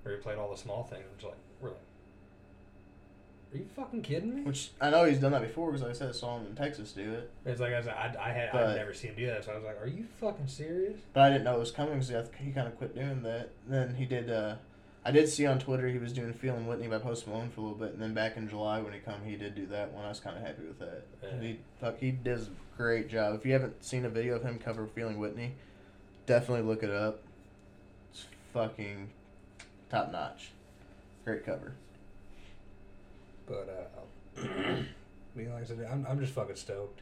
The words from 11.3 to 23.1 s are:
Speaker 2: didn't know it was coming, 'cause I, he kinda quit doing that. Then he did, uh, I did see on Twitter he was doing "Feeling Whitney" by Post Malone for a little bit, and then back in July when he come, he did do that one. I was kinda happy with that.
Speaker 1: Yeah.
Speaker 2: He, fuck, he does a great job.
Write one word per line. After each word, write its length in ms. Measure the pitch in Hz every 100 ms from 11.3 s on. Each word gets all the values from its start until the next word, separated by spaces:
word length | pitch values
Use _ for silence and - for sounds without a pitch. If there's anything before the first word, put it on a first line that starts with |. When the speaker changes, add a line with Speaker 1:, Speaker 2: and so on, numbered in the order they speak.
Speaker 2:
didn't 160 | 139 113
know 100 | 123
it 40 |
was 120 | 117
coming, 240 | - 147 143
'cause 160 | 127
I, 100 | 120 117 -
he 80 | 139
kinda 200 | 135 120
quit 220 | 113 123
doing 300 | - 139 135
that. 260 | 113 117 120 - 113
Then 300 | 135 127 123
he 100 | 127
did, 240 | 123 120
uh, 260 | 113 107 113 - - - - -
I 60 |
did 180 | 139 156
see 160 | 151 147
on 140 | 131
Twitter 280 | 131 131 127
he 100 | 123
was 140 | 120
doing 220 | 127 117
"Feeling 340 | 120 131 120 117
Whitney" 200 | 117 117
by 100 | 110
Post 260 | 123 117 -
Malone 240 | 110 117
for 120 | -
a 20 |
little 140 | 107 104
bit, 160 | 107
and 80 | -
then 120 | 110
back 220 | 110 110 110
in 140 | 107
July 320 | 104 107 110
when 100 | 107
he 80 | 101
come, 240 | 98 104
he 140 | 107 104
did 180 | 101 101
do 100 | 95
that 260 | 104 104
one. 100 | 101
I 60 | 104
was 100 | 101
kinda 200 | 101 90
happy 220 | 113 -
with 160 | 80 80
that. 240 | 87 85 - -
Speaker 1:
Yeah. 160 | 95 123
Speaker 2:
He, 200 | 113 110 - -
fuck, 180 | 120 113
he 120 | 131
does 380 | 131 123 120 107
a 20 | - - -
great 320 | 120 117
job. 260 | 110